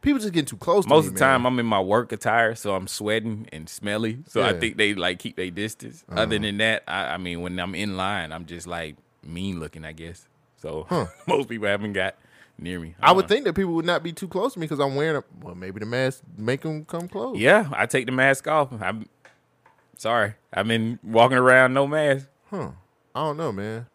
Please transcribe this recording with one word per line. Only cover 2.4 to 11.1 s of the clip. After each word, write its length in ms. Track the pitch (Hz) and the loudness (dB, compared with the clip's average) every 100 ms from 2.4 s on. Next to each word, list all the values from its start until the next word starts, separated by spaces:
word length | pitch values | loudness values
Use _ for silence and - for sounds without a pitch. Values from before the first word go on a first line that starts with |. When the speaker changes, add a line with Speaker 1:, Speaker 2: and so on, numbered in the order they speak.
| 113 | 2
Speaker 2:
so 220 | 113 104 95 | 0 -4 -4
I'm 120 | 95 | -4
sweating 600 | - 104 110 113 107 110 | -6 -2 -2 -2 -8 -10
and 160 | 78 82 | -16 -16
smelly. 520 | - 104 104 113 117 156 | -10 -4 -2 -2 -6 -6
So 140 | 113 | 0
I 100 | 95 | 0
Speaker 1:
Yeah. 80 | 90 | 0
Speaker 2:
think 180 | 117 - | -2 0
they, 160 | 104 | 0
like, 240 | 101 87 92 | 2 -2 -4
keep 160 | - - | -8 -8
their 140 | 92 | -8
distance. 540 | 87 107 - 117 - _ | -4 -6 -8 -16 -18 _
Other 240 | - 110 110 | -2 0 0
Speaker 1:
Uh-huh. 80 | 104 | -2
Speaker 2:
than 120 | 101 | 0
that, 260 | 110 113 - | 0 0 -2
I, 180 | 90 78 | -6 -4
I 40 | 87 | -6
mean, 240 | 92 85 | -6 -6
when 160 | 90 90 | -6 -6
I'm 140 | 90 | -6
in 240 | 90 104 92 | -4 -6 -4
line, 340 | 92 101 82 | -4 -4 -6
I'm 140 | 80 82 | -10 -12
just, 220 | 87 87 | -14 -10
like, 280 | 85 80 73 _ _ - | -8 -8 -12 _ _ -14
mean 340 | 85 98 90 | -8 -6 -6
looking, 240 | 76 80 80 | -8 -12 -16
I 80 | |
guess. 340 | 78 82 90 _ _ _ _ | -14 -16 -16 _ _ _ _
So 280 | - 78 78 | -10 -10 -4
Speaker 1:
Huh. 180 | 175 95 | -4 -4